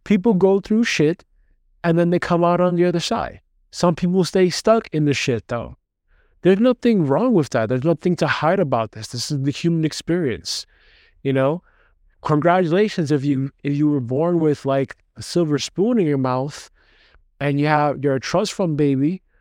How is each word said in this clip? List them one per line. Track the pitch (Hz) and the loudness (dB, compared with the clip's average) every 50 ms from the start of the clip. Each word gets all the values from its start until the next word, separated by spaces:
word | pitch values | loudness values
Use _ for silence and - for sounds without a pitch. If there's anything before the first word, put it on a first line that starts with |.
| _ | _
People | - 202 190 - 233 214 | 0 0 2 4 2 2
go | 175 190 190 196 202 | 4 4 4 2 2
through | - - 214 220 240 | 0 0 0 0 0
shit | - - - 151 151 175 _ - _ _ _ _ _ _ _ _ _ _ _ - | 0 0 2 2 2 2 _ -8 _ _ _ _ _ _ _ _ _ _ _ -2
and | 170 165 | 0 2
then | 170 170 170 | 2 2 2
they | 180 170 | 2 0
come | - - 175 170 175 | 0 0 0 2 2
out | 175 175 175 | 2 2 2
on | 180 180 175 | 2 0 2
the | 170 175 | 2 2
other | 180 170 170 | 2 2 0
side. | - - 226 226 - - - - _ _ _ _ _ _ | -2 -2 -4 -4 -4 -6 -10 -16 _ _ _ _ _ _
Some | - - 170 180 160 | -6 0 0 0 2
people | - 180 175 180 190 175 | 0 -2 0 2 2 0
stay | - - 190 185 180 | 2 2 2 2 2
stuck | - - - 214 226 226 - - - | 0 0 2 2 2 2 2 -4 -2
in | 156 151 | 0 0
the | 147 135 | 0 0
shit, | - - 139 120 107 - | 0 -2 -2 -4 -4 -4
though. | - 123 117 120 123 - _ _ _ _ _ _ _ _ _ _ _ _ _ | -8 -8 -8 -8 -12 -16 _ _ _ _ _ _ _ _ _ _ _ _ _
There's | - 175 196 190 | 2 2 4 4
nothing | 240 254 247 _ - 233 226 190 156 | 4 2 0 _ 2 2 2 2 2
wrong | 135 135 160 233 262 226 | 2 0 0 2 2 2
with | 170 139 - | 2 0 0
that. | - 120 110 104 | -2 -2 -2 0
There's | 127 127 127 | -2 -2 0
nothing | 170 165 - - 180 170 | 0 -2 0 0 -2 0
to | - 170 | 0 0
hide | 139 - - 147 160 190 202 | -2 -2 -2 0 0 0 0
about | 175 135 127 113 113 104 | 0 0 0 -2 -2 -4
this. | - 110 107 | -8 -14 -14
This | - - 120 - - | -12 -10 -10 -6 -6
is | 151 135 | -6 -4
the | 135 143 | -4 -4
human | 135 - - 170 170 160 160 | -4 -2 -2 -2 0 0 -2
experience, | 151 - - - - 170 180 165 127 101 76 - - - - - _ _ _ _ _ _ _ _ _ _ _ - | -4 -4 -8 -6 -4 -4 -2 -2 -4 -4 -6 -8 -10 -10 -10 -10 _ _ _ _ _ _ _ _ _ _ _ -4
you | 139 131 | -2 0
know? | 131 131 139 160 180 _ _ _ _ _ _ _ _ _ _ _ _ | 0 0 0 -2 -4 _ _ _ _ _ _ _ _ _ _ _ _
Congratulations | - - 151 151 156 170 175 185 180 156 165 196 220 208 - - 156 131 | -4 -2 0 2 4 4 4 4 2 2 2 2 0 0 0 -4 -2 0
if | 151 139 135 | 0 0 0
you, | 147 139 131 135 139 _ _ - | 0 -2 -2 -4 -6 _ _ -6
if | 143 143 | -4 -2
you | 143 151 151 | 0 0 0
were | 147 139 | 0 0
born | 120 113 127 139 165 175 175 165 | -2 -2 -2 -2 0 0 0 2
with, | 160 151 143 - - | 2 0 0 0 -2
like, | 135 135 139 135 - - _ _ _ _ | -2 -2 -2 -2 -4 -8 _ _ _ _
a | - - | -18 -14
silver | - - 175 170 151 147 139 | -4 -2 -2 0 0 0 -2
spoon | - - - 170 196 240 254 226 | -4 -6 -4 -2 0 0 2 2
in | 175 | 2
your | 147 143 135 | 0 0 0
mouth | 131 131 127 127 135 151 - - - - _ _ _ _ _ _ _ _ _ _ _ _ _ - | 0 -2 -2 -2 -4 -6 -8 -14 -20 -20 _ _ _ _ _ _ _ _ _ _ _ _ _ -6
and | 139 147 139 143 | -4 -2 0 0
you | 147 | 2
have, | 151 151 151 147 147 127 131 131 | 2 2 2 2 0 -2 -2 -2
you're | 143 135 | -2 -2
a | 131 | -2
trust | - - - 180 214 - - | -4 -2 -2 -2 -2 -2 -4
fund | - 190 170 151 | -4 -2 -2 0
baby. | 139 151 143 135 131 143 156 185 185 _ _ _ _ | 0 0 0 2 0 0 -2 -2 -4 _ _ _ _